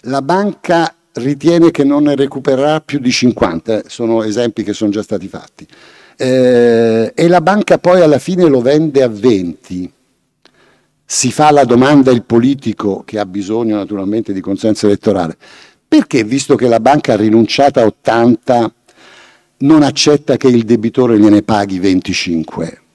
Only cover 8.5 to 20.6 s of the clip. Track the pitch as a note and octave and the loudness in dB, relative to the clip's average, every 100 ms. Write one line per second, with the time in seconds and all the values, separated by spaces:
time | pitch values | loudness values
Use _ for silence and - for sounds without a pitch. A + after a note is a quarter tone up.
8.5 | C3 A#2+ D3+ D#3+ C#3 B2+ G#2 A#2+ G2+ F2 | 2 2 0 0 0 0 0 0 0 -2
9.5 | D2+ - F2+ F2+ _ _ _ _ _ _ | -10 -14 -12 -12 _ _ _ _ _ _
10.5 | _ _ _ _ _ _ - B2+ C3 D3+ | _ _ _ _ _ _ -6 -4 2 4
11.5 | D3 B2+ A#2+ C3 D3 C3 B2 - A#2 B2+ | 4 4 4 4 4 4 0 0 0 2
12.5 | C#3 A#2 G#2 G#2 G2 - G#2+ G2+ G2 F#2+ | -2 -6 -6 -6 -6 -8 -8 -6 -8 -6
13.5 | A2 A#2 G#2+ F#2+ G#2 G2 A2 G#2+ G2 F#2 | -4 -2 -4 -6 -6 -4 -4 -6 -8 -6
14.5 | G2 A2 G#2 G#2 G2+ - G#2 E2 - - | -4 -2 0 0 0 -2 -2 -4 -8 -20
15.5 | - - _ _ D#4 - C3+ G#2+ C3+ C#3 | -20 -20 _ _ 0 2 -4 -2 -4 0
16.5 | C3+ A#2+ A2+ A2 D3 - G#2+ A2 A2 A2 | 0 2 0 2 0 0 0 2 2 2
17.5 | - C#3+ C3 A2 - - A#2 A#2+ A#2 - | 2 0 2 0 -2 -4 0 2 0 0
18.5 | A#2+ A2+ _ _ _ - - - _ _ | 0 -2 _ _ _ -20 -20 -20 _ _
19.5 | _ C#3 D#3 C#3 C3 - D3 C#3+ B2+ C3 | _ 2 4 2 0 0 0 0 0 2
20.5 | A#2+ | 2